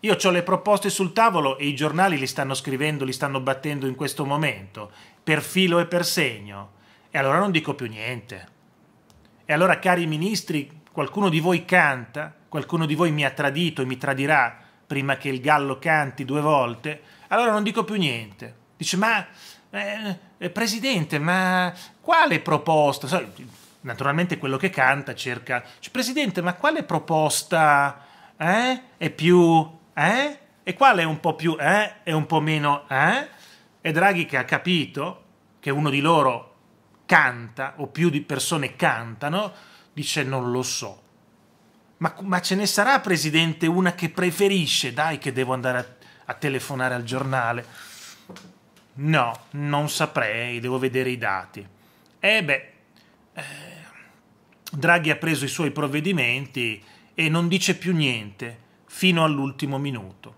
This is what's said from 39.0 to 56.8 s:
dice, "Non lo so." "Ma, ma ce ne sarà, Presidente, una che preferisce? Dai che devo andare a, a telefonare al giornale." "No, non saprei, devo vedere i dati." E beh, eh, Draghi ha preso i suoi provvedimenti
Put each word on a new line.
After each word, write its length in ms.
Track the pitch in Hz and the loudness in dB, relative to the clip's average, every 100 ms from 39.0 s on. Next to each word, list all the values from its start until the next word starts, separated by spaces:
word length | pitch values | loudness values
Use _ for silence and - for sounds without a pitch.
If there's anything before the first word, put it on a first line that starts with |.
| 117 104 143 175 208 - - - _ | -6 -8 -6 -4 -6 -10 -20 -20 _
dice, 300 | - 139 - | -10 -4 -2
"Non 280 | 135 135 123 | -2 -2 -2
lo 120 | 123 | -4
so." 400 | 123 - 107 95 _ _ _ _ _ _ _ _ _ _ | -4 -6 -8 -14 _ _ _ _ _ _ _ _ _ _
"Ma, 160 | 160 - | -6 -6
ma 200 | 196 180 | -4 -2
ce 140 | - | 0
ne 100 | 190 202 | -2 0
sarà, 340 | - 214 277 | 2 4 2
Presidente, 640 | 208 175 151 156 165 160 165 | 2 0 2 2 0 0 0
una 280 | 175 185 | 2 0
che 140 | 175 165 | 0 -6
preferisce? 840 | - 180 175 196 196 143 - 135 | -2 -2 2 2 2 0 0 -2
Dai 240 | 120 156 151 | -2 -2 -2
che 140 | 143 | -6
devo 200 | 127 127 | -4 -2
andare 260 | 127 127 123 | -2 -2 -4
a, 80 | 123 - - - - | -6 -16 -20 -20 -12
a 80 | |
telefonare 600 | 127 147 160 - 135 127 | -6 -4 -4 -6 -4 -2
al 80 | 123 | -4
giornale." 640 | 117 131 135 131 117 120 117 - - - - - - - - - _ _ _ - | -6 -6 -4 -2 -2 -4 -8 -18 -20 -20 -20 -20 -20 -20 -20 -20 _ _ _ -6
"No, 460 | 147 156 120 117 - | 0 2 2 -4 -12
non 360 | 143 143 143 147 | -8 -2 -2 -2
saprei, 720 | - 156 151 113 113 120 120 | -2 -2 0 -2 -4 -6 -6
devo 180 | 120 131 | -4 -2
vedere 320 | 131 127 127 | 0 0 -2
i 80 | 123 | -2
dati." 480 | 113 95 92 - 98 _ _ _ _ _ | -4 -4 -6 -16 -18 _ _ _ _ _
E 240 | 190 220 | 0 0
beh, 280 | 160 135 - _ _ _ _ _ _ | 0 -2 -4 _ _ _ _ _ _
eh, 80 | - 143 147 151 - - - - _ _ _ _ _ - | -18 -16 -18 -18 -20 -20 -20 -20 _ _ _ _ _ -12
Draghi 400 | 147 170 175 156 | -2 4 4 4
ha 60 | 143 | 0
preso 280 | 160 151 | 0 -2
i 40 | 139 | -2
suoi 240 | - 151 | -2 -2
provvedimenti 1080 | 147 143 147 156 180 123 123 135 135 117 107 | -2 -2 -2 -2 0 0 -2 -6 -6 -6 -6